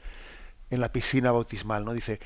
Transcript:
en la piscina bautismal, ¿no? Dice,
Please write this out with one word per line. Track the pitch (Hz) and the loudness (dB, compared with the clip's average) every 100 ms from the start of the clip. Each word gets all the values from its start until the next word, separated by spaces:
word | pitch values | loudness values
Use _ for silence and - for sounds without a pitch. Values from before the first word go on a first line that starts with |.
| - - - - - - - | -8 -12 -14 -16 -16 -14 -2
en | 123 | 0
la | 117 | 2
piscina | 123 - 131 123 | 0 2 4 6
bautismal, | 120 113 104 104 107 | 4 2 -4 -2 -2
¿no? | 104 | -2
Dice, | 117 113 107 | -2 -2 -4